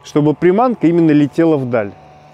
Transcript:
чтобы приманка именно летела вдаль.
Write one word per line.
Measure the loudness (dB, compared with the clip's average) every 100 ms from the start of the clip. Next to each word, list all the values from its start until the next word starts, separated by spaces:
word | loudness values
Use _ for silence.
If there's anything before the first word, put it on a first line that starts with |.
чтобы | -8 -2 -2
приманка | 0 0 2 0 0 0
именно | 2 2
летела | 2 0 0 0 0
вдаль. | -2 -4 -6 -12 -20 -20 -20